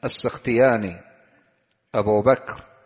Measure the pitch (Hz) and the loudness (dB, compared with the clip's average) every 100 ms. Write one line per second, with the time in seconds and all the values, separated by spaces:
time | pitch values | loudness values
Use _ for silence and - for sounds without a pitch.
0 | 127 - 120 - - 117 131 113 101 87 | -8 -6 -6 -6 -2 2 4 2 -4 -10
1 | - _ _ _ _ _ _ _ _ 110 | -20 _ _ _ _ _ _ _ _ -4
2 | 104 107 107 131 - - - _ | 0 2 2 0 -2 -18 -18 _